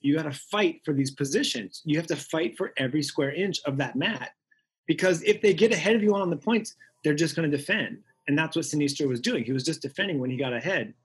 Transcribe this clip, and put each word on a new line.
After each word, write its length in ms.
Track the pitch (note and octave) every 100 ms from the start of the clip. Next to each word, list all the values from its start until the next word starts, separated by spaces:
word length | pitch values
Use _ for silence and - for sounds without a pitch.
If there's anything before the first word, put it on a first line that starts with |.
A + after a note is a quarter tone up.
"You 140 | C#3 D#3
gotta 160 | D#3
fight 480 | C#3 - G#3 G3 E3 -
for 80 |
these 180 | C#3+ C3+
positions. 680 | - C#3 F3 C#4+ B2+ F#2+ -
You 140 | D#3+ D3+
have 100 | E3
to 80 | D3
fight 400 | - D#3+ F3+ -
for 140 | - -
every 260 | C3 D3
square 300 | C#3+ - C#3
inch 260 | C#3+ G3 E3+ -
of 100 | C3+
that 180 | C3 B2
mat. 340 | F3 G#3 B2 _ _ _ _ _ -
Because 340 | D#3 F#3 E3
if 180 | G#3 G#3
they 120 | G#3+
get 200 | F3 A3
ahead 220 | G#3 F3 A3+
of 60 |
you 120 | G#3 G3+
on 140 | F#3+
the 80 | E3
points, 380 | - A3+ A3 - - _
they're 100 | D3
just 220 | D3 E3 D#3+
gonna 140 | D#3+
defend." 480 | C#3+ C#3 G#3 A#2+ - _ _ -
And 80 | C#3+
that's 180 | D#3+ E3
what 80 | D3+
Sinistro 420 | D3+ C#3+ C#3 C#3+
was 120 | B2
doing. 240 | C3 A3
He 80 | A#2
was 120 | C3+ C3+
just 160 | D#3
defending 380 | C#3 - G3+ D#3
when 100 | B2+
he 80 | B2+
got 160 | C3+
ahead. 400 | A#2+ C#3+ F#3 A2 -